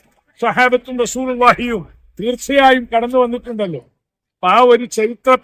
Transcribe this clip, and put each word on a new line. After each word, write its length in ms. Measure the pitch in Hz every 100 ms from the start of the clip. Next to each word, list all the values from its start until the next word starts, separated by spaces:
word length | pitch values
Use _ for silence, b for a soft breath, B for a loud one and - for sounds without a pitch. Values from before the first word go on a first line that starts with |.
| _ _ _ _
സ്വഹാബത്തും 600 | 240 254 247 247 247 254
റസൂലുള്ളാഹിയും 880 | 233 247 262 247 240 - 240 220 151 _ _ -
തീർച്ചയായും 680 | 220 247 - 277 269 262 233 226
കടന്നു 220 | 240 254
വന്നിട്ടുണ്ടല്ലോ. 640 | 240 240 240 220 196 143
അപ്പൊ 680 | - _ _ _ _ _ 180
ആ 120 | 214
ഒരു 260 | 247 240 247
ചരിത്ര 520 | - 220 240 262 254